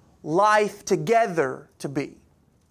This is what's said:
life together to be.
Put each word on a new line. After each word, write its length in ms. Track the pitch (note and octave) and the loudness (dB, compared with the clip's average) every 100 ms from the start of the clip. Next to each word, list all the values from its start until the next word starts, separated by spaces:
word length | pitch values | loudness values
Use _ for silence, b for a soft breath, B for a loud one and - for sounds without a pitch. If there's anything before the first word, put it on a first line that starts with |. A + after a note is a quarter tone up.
| b b | b b
life 640 | D3+ E3+ G#3+ G#3+ G#3 - - | -4 2 4 4 0 -4 -2
together 840 | F3 D3+ A3+ A3+ E3 C3 C3+ - _ | -2 2 2 2 0 -2 -4 -16 _
to 100 | D3+ | -8
be. 280 | C#3+ C#3 - _ _ _ _ _ | -6 -6 -10 _ _ _ _ _